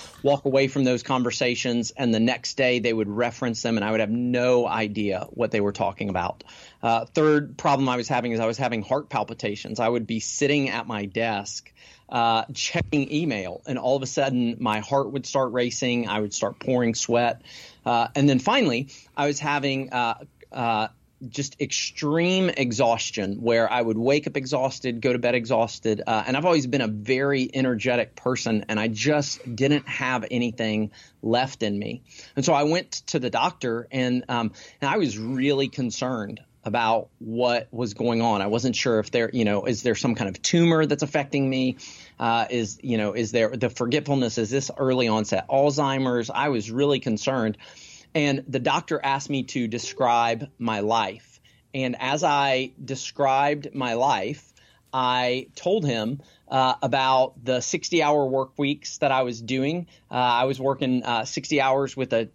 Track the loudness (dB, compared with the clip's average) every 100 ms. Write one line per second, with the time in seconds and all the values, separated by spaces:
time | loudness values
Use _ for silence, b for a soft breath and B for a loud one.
0 | B B 0 2 2 2 2 2 2 2
1 | 0 0 0 0 0 0 0 -2 -2 -2
2 | 0 4 2 0 -4 0 2 2 2 0
3 | 0 0 -2 -2 -4 -2 0 0 2 2
4 | 0 0 0 2 4 4 2 0 -2 -2
5 | -2 -2 -6 -4 -2 0 0 0 -2 -2
6 | -4 -2 -4 -6 B B B B 0 0
7 | 0 2 4 4 2 -2 2 2 2 0
8 | 0 -2 0 0 0 0 -2 -2 -2 -2
9 | -2 -4 -4 -4 -6 -6 -6 -2 0 0
10 | -2 -4 -6 0 2 2 0 -4 -6 -6
11 | -4 -2 -2 -2 -6 -12 -14 B B B
12 | _ 0 2 2 0 -6 -4 -4 -2 -2
13 | 0 -2 -2 -2 -4 -8 -6 -4 0 0
14 | 0 -2 0 2 0 0 0 -2 0 0
15 | 0 -4 -4 0 0 0 -2 -2 -2 0
16 | 0 -2 -4 -4 -4 -4 -2 2 2 0
17 | 0 2 2 -2 B B B B 0 0
18 | 0 2 4 4 4 2 2 0 -4 B
19 | B -2 -2 0 -2 0 0 -2 -4 -2
20 | -2 -2 -10 _ -14 -4 0 0 -2 -6
21 | _ _ -10 -8 -8 -6 -6 -4 -6 -4
22 | 0 2 2 2 0 0 -2 0 2 2
23 | -2 -4 -4 -2 0 2 2 0 0 0
24 | 2 0 0 -6 -4 -2 -2 -4 -6 -2
25 | 0 0 0 0 0 0 0 -2 -2 -2
26 | 0 -2 0 0 2 2 2 0 -2 -2
27 | 0 0 2 0 0 0 0 0 0 0
28 | -2 -4 -4 -2 0 -2 0 -2 -2 0
29 | 2 2 0 -6 -8 0 2 2 -2 -4
30 | -2 -2 -2 -2 -2 -2 -2 0 -2 B
31 | B B 0 0 0 -2 -4 -2 -6 -10
32 | B B B -2 2 2 4 0 -2 -10
33 | -6 -4 -2 0 -2 -2 -4 -4 -4 -2
34 | 0 0 0 -2 -2 B B B -2 0
35 | 0 -2 -6 -2 0 2 0 -2 -4 -4
36 | -4 -4 -6 -10 -18 _ -4 0 2 2
37 | -2 -10 -8 0 2 0 -2 -6 -6 -2
38 | 0 2 2 2 2 0 0 0 2 2
39 | 2 0 0 2 2 2 0 0 0 0
40 | 0 0 -4 -4 0 4 6 6 4 0
41 | 0 -2 0 0 2 2 0 -2 B B
42 | B -4 0 2 2 0 -2 -4 -2 0
43 | 0 0 0 2 2 2 -2 -2 0 0
44 | 2 0 0 0 0 -2 -2 -2 0 2
45 | 2 2 0 -2 2 4 4 4 0 2
46 | 0 0 -2 -2 0 -2 -2 0 2 2
47 | 0 -2 0 0 0 -2 B B B B
48 | B 0 0 0 -2 -2 0 0 -2 -2
49 | 0 -2 -2 -4 -4 -4 -4 -4 -8 0
50 | 2 4 2 0 -6 -6 -4 -2 0 0
51 | 0 -6 -16 -20 b b _ -6 -4 -4
52 | -2 0 2 2 2 2 -2 -8 -10 -8
53 | -8 0 2 4 2 0 -4 -6 -2 2
54 | 2 2 -2 -8 -14 b b b _ 0
55 | 2 2 2 0 -4 -6 0 0 0 0
56 | -2 -6 b b -2 2 2 2 0 2
57 | 4 4 2 -2 -2 -2 -2 -4 0 2
58 | 4 4 2 0 -2 -2 -2 -2 -8 -2
59 | 2 2 0 -4 -4 -2 0 -2 -8 b
60 | _ 0 2 4 2 0 -2 0 0 0
61 | 0 -2 -2 -6 -2 0 2 2 0 -4
62 | 0 0 0